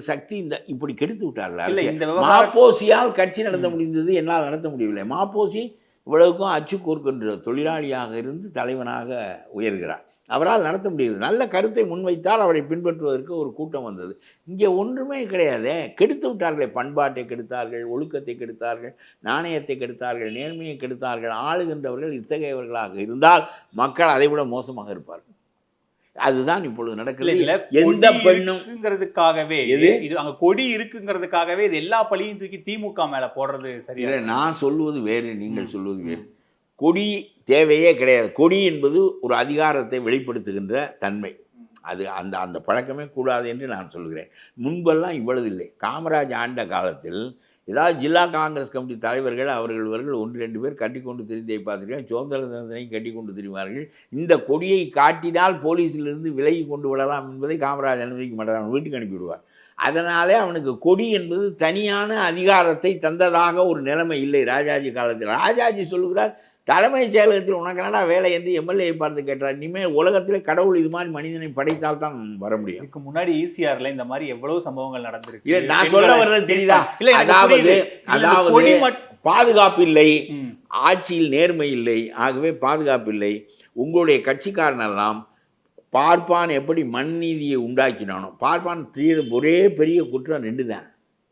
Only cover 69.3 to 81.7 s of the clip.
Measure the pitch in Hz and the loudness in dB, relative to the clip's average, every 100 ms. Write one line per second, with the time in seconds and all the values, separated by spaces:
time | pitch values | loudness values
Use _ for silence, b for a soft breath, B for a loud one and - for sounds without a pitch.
69.3 | 135 139 139 156 185 180 147 175 190 185 | -4 -4 -6 -8 -4 0 2 4 2 0
70.3 | 196 156 165 190 175 160 170 175 151 160 | -2 0 2 4 4 2 -2 -6 -8 -8
71.3 | 165 160 135 151 156 156 151 151 131 107 | -8 -8 -4 -2 -2 -4 -4 -6 -8 -12
72.3 | 101 104 110 101 90 135 151 139 156 175 | -10 -4 -4 -4 -10 -14 -16 -8 -4 0
73.3 | 156 175 175 151 127 139 135 123 139 147 | 0 -2 -2 -2 0 -4 -6 -6 -8 -8
74.3 | 120 139 175 160 131 131 127 120 113 120 | -8 -4 -4 -4 -8 -8 -8 -10 -12 -14
75.3 | 110 - 180 143 165 165 196 233 233 214 | -10 0 0 2 2 6 6 8 6 6
76.3 | 214 165 190 190 190 - - 247 233 160 | 2 2 2 6 4 4 2 6 6 8
77.3 | 185 196 170 170 196 - - - 123 165 | 8 8 8 8 6 4 -6 0 2 6
78.3 | 185 180 226 - 302 254 - - - 160 | 6 8 8 8 6 4 0 -12 -2 2
79.3 | 208 240 208 196 180 175 156 156 151 139 | 6 6 8 6 6 6 8 8 6 0
80.3 | 143 127 123 _ 117 147 180 180 170 156 | -10 -10 -14 _ 2 2 2 0 0 2
81.3 | 139 180 165 147 | 4 2 2 -2